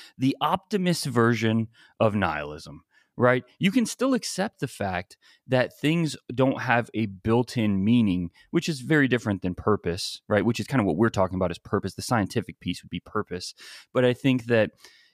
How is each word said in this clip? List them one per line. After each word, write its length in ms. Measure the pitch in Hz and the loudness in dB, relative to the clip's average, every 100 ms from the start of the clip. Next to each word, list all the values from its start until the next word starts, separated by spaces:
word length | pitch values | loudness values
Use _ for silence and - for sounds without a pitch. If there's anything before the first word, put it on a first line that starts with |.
| - - | -18 -2
the 180 | 131 - | -2 0
optimist 640 | 151 185 - 208 180 165 | -2 -2 -2 -2 0 -2
version 640 | 143 120 117 113 113 113 110 _ _ - | 0 2 4 4 2 0 -2 _ _ -2
of 140 | 113 | 0
nihilism, 680 | 101 90 76 73 76 76 73 _ _ _ - | 2 -2 -2 -8 -12 -16 -20 _ _ _ 0
right? 280 | 123 127 - - | 2 2 -2 -2
You 120 | 190 | 0
can 160 | 240 220 | 2 0
still 280 | - 262 | -2 0
accept 460 | 247 - - 208 - | 0 -2 -6 -6 -6
the 60 | 135 | -8
fact 480 | - 101 90 - - _ _ - | -6 -4 -4 -8 -20 _ _ -2
that 320 | 127 120 - | 0 0 -2
things 380 | 147 170 156 127 - | 0 0 0 -4 -8
don't 280 | 120 131 - | 0 0 0
have 280 | 123 120 117 | 0 0 0
a 120 | 107 110 | -4 -4
built-in 800 | 95 113 117 127 123 107 98 | -4 2 2 2 0 0 2
meaning, 460 | 101 123 104 90 87 _ - | 2 4 4 0 -4 _ -4
which 180 | 170 180 | -4 -2
is 120 | 135 | -6
very 260 | 123 156 131 | 0 2 2
different 340 | 120 113 95 | 0 0 -2
than 120 | 92 | -4
purpose, 680 | 87 - 101 87 90 - - - | -4 0 0 0 -6 -8 -10 0
right? 160 | 104 | 2
Which 140 | 104 117 | 2 -2
is 80 | 104 | -2
kinda 180 | 139 | 0
what 120 | 98 80 | 0 2
we're 140 | 113 | 2
talking 260 | 104 92 92 | 2 0 0
about 140 | 90 | -2
is 80 | - | -4
purpose. 360 | - 101 95 | -4 -4 -4
The 80 | - | -8
scientific 580 | - 120 - 113 - - | -2 0 0 -4 -6 -10
piece 220 | - 87 | -8 -8
would 80 | - | -10
be 100 | 90 | -14
purpose. 540 | - 104 - 90 - - - - - | -6 -6 -6 -8 -10 -16 -20 -20 -4
But 120 | 127 | 2
I 100 | 127 | 2
think 320 | 120 139 127 117 | 2 0 0 2
that, 240 | 113 104 _ - _ _ | 2 2 _ -20 _ _